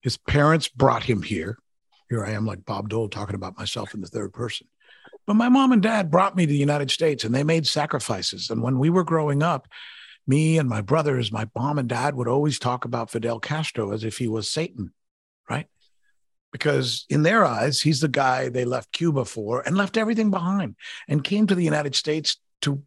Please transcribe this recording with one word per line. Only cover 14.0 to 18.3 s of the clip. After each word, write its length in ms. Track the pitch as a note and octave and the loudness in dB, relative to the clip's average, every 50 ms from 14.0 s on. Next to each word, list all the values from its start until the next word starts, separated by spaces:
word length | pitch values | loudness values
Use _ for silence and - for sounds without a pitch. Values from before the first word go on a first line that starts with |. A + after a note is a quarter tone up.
| G#2+ | -6
if 120 | A2+ G#2 | -6 -6
he 100 | - B2+ A#2 | -4 -4 -4
was 220 | A2 A2 G#2 - | -4 -4 -4 -4
Satan, 440 | - D#3 D#3+ F3+ - - G2+ E2+ _ _ _ _ _ _ _ _ _ _ _ - | -4 -4 -6 -6 -6 -10 -10 -10 _ _ _ _ _ _ _ _ _ _ _ -8
right? 160 | A#2+ C3+ D#3 _ _ _ _ _ _ _ _ _ _ _ _ _ _ _ _ _ | -6 -6 -6 _ _ _ _ _ _ _ _ _ _ _ _ _ _ _ _ _
Because 540 | - B2+ - D#3 C#3+ C3+ C3 A#2+ A#2 - - _ | -12 -2 0 2 2 2 0 -2 -4 -6 -6 _
in 140 | - C#3+ D3+ | 0 2 4
their 200 | E3 G#3+ A3+ G3+ | 4 4 4 4
eyes, 380 | D3 A#2 A2 A2+ C#3+ C#3 - - | 4 2 0 0 0 0 0 2
he's 180 | D3+ D#3+ B2+ | 2 2 2
the 80 | D#3 D3+ | 0 0
guy 400 | B2+ C#3+ C#3 C3 | 0 2 2 2